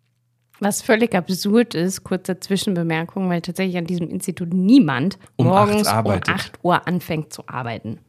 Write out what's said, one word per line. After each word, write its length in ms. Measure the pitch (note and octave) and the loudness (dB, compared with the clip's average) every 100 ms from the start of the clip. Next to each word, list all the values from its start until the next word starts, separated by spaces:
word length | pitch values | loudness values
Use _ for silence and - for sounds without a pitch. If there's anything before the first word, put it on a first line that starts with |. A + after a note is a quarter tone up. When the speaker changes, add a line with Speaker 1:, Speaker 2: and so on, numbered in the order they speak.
| _ _ _ _ _ _ | _ _ _ _ _ _
Speaker 1:
Was 240 | G3+ G3+ | -4 -4
völlig 320 | - A3 A#3 F#3 | 0 2 2 0
absurd 580 | E3 F#3 G#3 A3 A#3 | -2 -4 2 2 2
ist, 300 | - F3+ - | 0 -2 -4
kurze 360 | - F#3 - F3 | -6 -6 -4 -8
Zwischenbemerkung, 880 | - G3 - F3 E3 D#3+ E3+ F#3+ F#3 | -4 -2 -2 -2 -2 -2 -4 -4 -2
weil 120 | E3+ | -2
tatsächlich 360 | E3+ E3+ F#3+ F3+ | -4 -4 -4 -4
an 100 | E3 | -4
diesem 220 | F3 E3+ | -4 -4
Institut 440 | F#3+ - E3 E3+ | -6 -8 -6 -4
niemand 640 | F#3 F#3 C4+ D3+ B2 E3+ - - - | 0 6 6 6 2 -2 -4 -8 0
Speaker 2:
Um 100 | B2 | 4
acht 220 | G3 G#3 | 6 4
Speaker 1:
morgens 180 | G#3 G3+ | 4 2
Speaker 2:
arbeitet. 400 | G#2+ A2 F#2 - | 2 2 0 0
Speaker 1:
um 60 | F#3 | -4
acht 240 | - - | -6 -4
Uhr 260 | F3 E3+ - | 0 0 0
anfängt 460 | F3 - D#3 D3+ | -4 -2 -6 -6
zu 140 | - - | -14 -12
arbeiten. 500 | B2 A#2 A2+ G#2+ G#2+ | -8 -8 -8 -10 -12